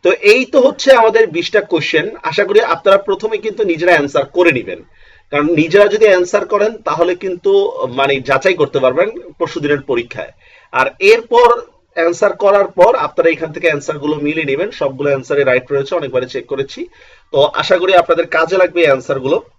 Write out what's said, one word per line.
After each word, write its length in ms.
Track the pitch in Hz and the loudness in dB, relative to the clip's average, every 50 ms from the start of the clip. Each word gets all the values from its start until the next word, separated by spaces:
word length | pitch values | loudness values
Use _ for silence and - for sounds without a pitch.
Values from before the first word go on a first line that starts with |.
| _ | _
তো 80 | 175 | 0
এই 340 | - - - 208 214 254 262 | -2 2 4 4 4 4 2
তো 140 | - - 285 | 0 2 2
হচ্ছে 320 | 247 277 285 - - 269 | 2 2 0 0 4 6
আমাদের 360 | 269 240 226 220 208 226 226 185 | 6 6 6 4 4 2 2 2
বিশটা 340 | 156 170 170 - - 214 | 0 -6 -6 0 -2 -2
কোশ্চেন। 540 | 196 - 180 160 151 - - 156 156 214 - - - | 0 0 -2 -2 -2 0 -2 -2 -2 -2 -10 -8 -8
আশা 220 | 151 147 - 202 | -6 -2 -2 -2
করি 160 | 190 202 208 | 2 2 2
আপনারা 360 | - - 165 165 - 196 196 196 | 2 2 -2 -2 0 0 0 0
প্রথমে 400 | 202 - 196 190 - 214 220 202 | 0 -4 -6 -4 -4 -6 -6 -4
কিন্তু 260 | - 220 202 220 220 | -6 -8 -6 -4 -2
নিজেরা 280 | 190 170 156 170 180 | -2 -2 0 2 2
অ্যান্সার 340 | 175 156 143 139 - 156 139 | 4 4 2 0 -2 -4 -4
করে 260 | - _ 175 175 170 | -2 _ 2 2 2
নিবেন, 320 | 143 123 104 95 90 82 - _ _ _ - _ _ _ _ _ | 2 0 -6 -8 -12 -14 -14 _ _ _ -20 _ _ _ _ _
কারণ 140 | - 143 147 | -4 -2 0
নিজেরা 420 | 156 170 151 160 165 160 202 202 208 | 0 0 0 0 2 4 4 4 4
যদি 180 | 196 214 220 | 2 2 4
অ্যান্সার 420 | 214 190 180 180 180 - 202 196 - | 4 4 2 0 0 -2 -4 -2 -2
করেন 300 | 208 202 208 220 233 220 | -2 0 0 -2 -4 -6
তাহলে 380 | - 151 151 160 170 175 175 | -6 -6 -2 0 0 -2 -2
কিন্তু 560 | 180 196 190 180 180 _ 196 196 202 196 - - - - - | -4 -6 -10 -10 -4 _ 2 2 2 2 0 -4 -6 -8 -6
মানে 320 | 120 135 139 139 139 135 | -2 -2 0 0 0 -2
যাচাই 320 | 127 139 135 135 - 190 185 | -2 -2 -2 0 2 0 0
করতে 260 | 165 - 135 - - | 0 -2 -2 0 0
পারবেন 300 | 131 131 127 151 185 214 226 - - - 151 _ | 0 0 2 2 -2 -2 -4 -10 -16 -18 -8 _
পরশু 200 | 170 156 - 175 | -8 -6 -6 -6
দিনের 220 | 143 147 147 139 | -2 -2 -2 -2
পরীক্ষায়। 500 | 131 - 131 120 117 120 - - 78 64 _ _ _ _ _ - _ _ | -2 -4 -4 -4 -4 -6 -12 -14 -14 -14 _ _ _ _ _ -20 _ _
আর 140 | - 123 131 135 - _ | -2 -2 -2 -2 -2 _
এরপর 600 | 185 196 226 240 226 - 233 233 247 233 240 233 - - _ _ _ _ _ | 2 4 4 4 2 0 2 4 4 4 4 2 -2 -14 _ _ _ _ _
অ্যান্সার 420 | 175 165 170 175 - - 202 196 | -2 -2 -2 0 0 -2 -2 -2
করার 320 | - 196 202 202 202 196 190 | 0 2 2 2 2 0 -4
পর 280 | - 180 175 214 254 | 2 4 4 4 4
আপনারা 340 | 254 - - - - 165 165 | 0 -2 -4 -2 0 2 2
এখান 240 | 160 - 160 156 151 | 0 0 -6 -10 -10
থেকে 140 | - - 165 | -2 -2 -2
অ্যান্সার 320 | 151 143 143 - 156 147 | -2 -2 -4 -8 -8 -6
গুলো 160 | 135 147 156 | -4 -6 -4
মিলিয়ে 300 | 147 143 147 156 160 160 | -4 -4 -4 -4 -4 -4
নেবেন, 260 | 139 135 139 180 214 | -4 -4 -4 -4 -6
সবগুলো 380 | - - 160 139 135 135 143 143 | -6 -4 -6 -6 -4 -4 -2 -2
অ্যান্সারে 340 | 139 135 127 - 151 143 139 | -2 -2 -2 -4 -2 0 2
রাইট 280 | 131 127 127 127 - | 2 2 0 0 -2
রয়েছে, 240 | 143 139 139 139 185 | -4 -4 -4 -2 -4
অনেকবারই 320 | 170 147 135 123 127 127 123 | -6 -6 -2 -4 -4 -4 -4
চেক 180 | - 135 117 | -10 -10 -8
করেছি। 420 | _ 139 135 139 139 - - 349 349 _ _ - _ - _ _ _ | _ -6 -6 -6 -8 -8 -14 -14 -14 _ _ -20 _ -20 _ _ _
তো 140 | - 139 143 | 0 0 0
আশা 320 | 151 - - 165 - 190 175 | 2 0 -4 -2 0 0 0
করি 180 | 180 190 190 | 2 2 2
আপনাদের 320 | 175 170 - 170 151 170 170 | 2 4 2 0 -2 -2 -2
কাজে 300 | - 160 165 165 185 185 | 0 -2 -2 0 2 0
লাগবে 220 | 185 180 180 175 | 0 0 2 0
এই 60 | 170 | 2
অ্যান্সার 340 | 147 139 131 123 - 139 135 | 2 2 0 -2 -6 -8 -6
গুলো। 240 | 127 135 156 - - _ _ | -2 -2 -2 -2 -4 _ _